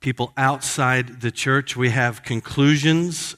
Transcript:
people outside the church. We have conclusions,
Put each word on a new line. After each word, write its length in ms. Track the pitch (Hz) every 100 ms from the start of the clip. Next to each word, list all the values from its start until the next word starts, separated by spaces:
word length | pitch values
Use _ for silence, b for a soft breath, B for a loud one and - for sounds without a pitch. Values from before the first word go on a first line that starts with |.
people 320 | 131 123 120 -
outside 840 | 135 143 - - 127 127 123 123
the 100 | 117
church. 460 | - 135 135 139 123
We 140 | 123
have 320 | 127 120 110
conclusions, 1120 | - 113 - - 143 151 151 165 175 156 -